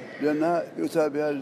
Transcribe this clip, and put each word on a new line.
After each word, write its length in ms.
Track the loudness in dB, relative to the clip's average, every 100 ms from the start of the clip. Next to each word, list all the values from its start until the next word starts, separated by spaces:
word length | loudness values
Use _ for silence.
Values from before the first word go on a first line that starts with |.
| -14 -2
لأنها 420 | 0 2 2 2 -2 -4
يؤتى 300 | 0 2 2
بها 240 | 2 -2
ل-، 40 | -2